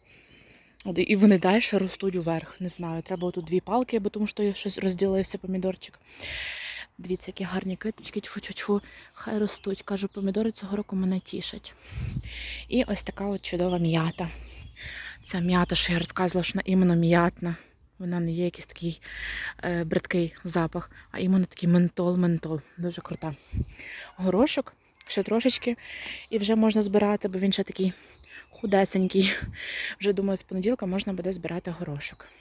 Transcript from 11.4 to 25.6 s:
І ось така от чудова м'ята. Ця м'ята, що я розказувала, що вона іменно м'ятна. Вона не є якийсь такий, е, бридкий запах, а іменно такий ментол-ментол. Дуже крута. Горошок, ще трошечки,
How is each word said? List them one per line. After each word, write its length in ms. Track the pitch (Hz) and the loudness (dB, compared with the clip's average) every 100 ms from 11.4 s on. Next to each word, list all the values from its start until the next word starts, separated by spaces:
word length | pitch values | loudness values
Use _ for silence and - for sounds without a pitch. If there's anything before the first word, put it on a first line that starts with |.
| - - - - - - - - - - - - - | -8 -10 -14 -20 -14 -8 -6 -6 -8 -10 -12 -12 -2
І 160 | 240 | 0
ось 180 | - 202 | 0 -2
така 240 | - - 202 | -6 -6 -4
от 160 | 196 | -4
чудова 360 | - 175 180 180 | -4 -2 0 2
м'ята. 520 | 165 165 165 - 170 - - - - - - - - - | 2 2 0 -2 -6 -8 -16 -18 -18 -16 -14 -14 -14 -16
Ця 140 | - 185 | -8 -2
м'ята, 360 | 175 180 175 | 2 4 4
що 180 | 175 - | 2 2
я 60 | 170 | 0
розказувала, 460 | 170 - 180 180 | 0 0 0 2
що 80 | 165 | 0
вона 80 | 190 - | -2 2
іменно 300 | 185 185 170 | 4 6 6
м'ятна. 600 | 170 170 170 - 175 165 - _ _ - | 6 6 4 2 -4 -6 -10 _ _ -10
Вона 220 | 180 175 | -4 -2
не 120 | 170 | -2
є 120 | 165 | 0
якийсь 220 | 180 - - | -2 -4 -12
такий, 340 | - 170 165 - - - - - - | -8 -6 -6 -10 -12 -10 -8 -8 -6
е, 200 | - 170 | -4 -2
бридкий 500 | 165 180 - 185 170 - | 0 0 0 0 0 -2
запах, 460 | 180 170 160 175 - - - | -4 0 0 -2 -8 -12 -12
а 80 | - | -2
іменно 260 | 185 190 | 4 4
такий 240 | 180 - 170 | 4 0 4
ментол-ментол. 920 | 175 175 - 175 180 175 165 156 156 - - | 6 6 4 2 4 4 2 0 -6 -6 -8
Дуже 240 | 175 165 | -6 -6
крута. 320 | - 165 160 139 - - - - - - - - | -8 -8 -8 -10 -6 -4 -4 -8 -16 -16 -14 -2
Горошок, 580 | 185 214 285 - - - _ - - | 2 4 4 2 -6 -10 _ -20 -6
ще 160 | - | -4
трошечки, 540 | 190 220 254 - | 0 2 2 2